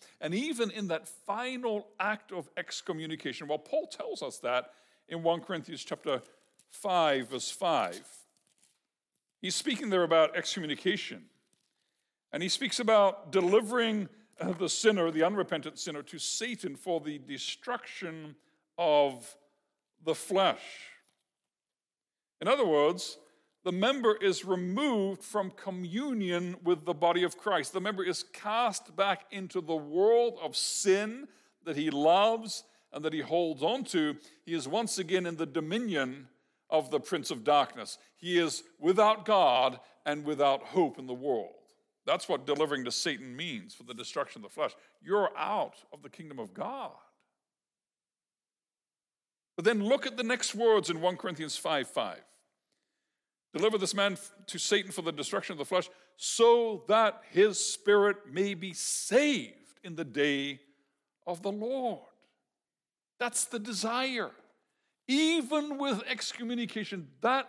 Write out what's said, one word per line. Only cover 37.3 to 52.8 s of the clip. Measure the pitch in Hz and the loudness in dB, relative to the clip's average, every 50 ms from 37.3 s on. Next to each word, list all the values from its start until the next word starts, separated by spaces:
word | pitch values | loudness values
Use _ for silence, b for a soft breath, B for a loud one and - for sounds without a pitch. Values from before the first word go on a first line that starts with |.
of | 160 120 110 | -8 -2 2
darkness. | 143 147 147 131 - - 123 107 - - b b b b | 4 4 4 4 2 -2 -12 -12 -12 -14 b b b b
He | _ 165 175 180 170 | _ -6 0 2 2
is | 170 156 127 - - - _ - | 2 2 -2 -6 -12 -14 _ -2
without | 147 170 190 208 214 214 220 214 170 | 2 2 6 6 6 6 4 2 2
God | 214 214 190 170 135 123 127 127 131 127 123 B B B B B | 4 4 6 6 6 6 6 4 2 0 -2 B B B B B
and | 147 147 151 147 | -4 -4 -2 -2
without | 147 151 139 147 139 139 127 - | -4 0 4 4 4 4 2 -2
hope | - - 190 170 139 113 - | -2 2 2 2 2 0 -8
in | 131 | -10
the | 127 127 | -10 -10
world. | 123 131 135 127 110 95 85 - - _ _ _ _ _ _ _ _ - | -6 -2 0 0 0 -2 -6 -12 -20 _ _ _ _ _ _ _ _ -2
That's | - 160 175 - - | -2 -2 -2 0 -2
what | 170 135 131 | -4 -2 0
delivering | 139 143 143 156 143 147 135 123 | -2 0 0 0 0 -2 -4 -4
to | 123 | -4
Satan | - - - 170 143 107 131 131 123 | -4 -2 -2 -4 -4 -6 -10 -14 -12
means | 135 170 175 135 107 90 - - | -10 -10 -8 -10 -10 -12 -14 -20
for | - 113 | -20 -16
the | 120 120 | -16 -14
destruction | 113 117 - - 151 143 - - 117 | -12 -12 -8 -6 -6 -6 -6 -8 -18
of | 104 98 | -18 -12
the | - | -6
flesh. | 165 151 120 - b b b b b | -4 -4 -4 -4 b b b b b
You're | - 156 196 208 196 - - 160 | -6 -2 0 2 2 0 -2 -4
out | 156 175 214 196 151 - - - - - | -4 -4 -2 -2 -4 -4 -8 -18 -20 -20
of | - 147 | -20 -20
the | 147 139 | -20 -20
kingdom | - - 165 151 143 127 | -18 -18 -16 -14 -12 -12
of | 110 98 | -12 -12
God. | - - 151 208 262 269 226 139 - - _ _ _ _ _ _ _ _ _ _ _ _ _ _ _ _ _ _ _ _ _ _ _ _ _ _ _ _ _ _ _ _ _ _ _ _ _ _ _ _ _ _ _ _ _ _ _ _ _ _ - | -10 -10 -8 -8 -8 -10 -12 -12 -14 -18 _ _ _ _ _ _ _ _ _ _ _ _ _ _ _ _ _ _ _ _ _ _ _ _ _ _ _ _ _ _ _ _ _ _ _ _ _ _ _ _ _ _ _ _ _ _ _ _ _ _ -6
But | - 170 | 0 2
then | 220 240 208 | 2 2 4
look | 202 220 269 277 - | 4 2 2 2 0
at | 262 220 233 | -4 -6 -4
the | |
next | 247 226 247 240 - - - | -2 -2 -2 -2 -2 -4 -2
words | 202 233 226 220 208 - 165 | 2 6 6 6 6 4 2
in | 170 160 | -2 0
One | 165 180 180 | 0 0 0
Corinthians | - - 190 165 139 156 147 - | 0 -6 -8 -6 -6 -8 -8 -8
five | - - 165 156 143 123 - | -4 -2 0 0 0 -2 -2
five. | - 139 113 95 82 78 - _ _ _ _ _ _ _ _ _ _ _ | -2 -4 -4 -4 -6 -12 -16 _ _ _ _ _ _ _ _ _ _ _